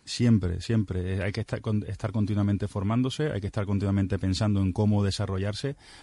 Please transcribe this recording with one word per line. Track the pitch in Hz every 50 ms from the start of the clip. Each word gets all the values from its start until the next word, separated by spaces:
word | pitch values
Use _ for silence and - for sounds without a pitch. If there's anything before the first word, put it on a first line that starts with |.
| _
Siempre, | - - - 123 117 113 98 92 87 87 90 87
siempre. | - 117 113 98 - 92 92 90 92 95
Eh, | 98 90
hay | 104 101
que | 113 104
estar | - 123 110
con-, | - 113 107 104 -
estar | - 101 - - 101
continuamente | 98 107 104 95 107 104 101 101 101 95 101 98
formándose, | - 104 95 101 113 123 127 131 - - 151 151 -
hay | 101 101
que | 92
estar | - 113 98
continuamente | 98 104 98 101 98 98 101 95 92 101 90
pensando | 95 95 95 - 110 107 101 98 95
en | 95 87
cómo | - 107 104 104 101 101
desarrollarse | 98 95 - 101 98 95 92 98 101 107 - - 139 143 - - - - -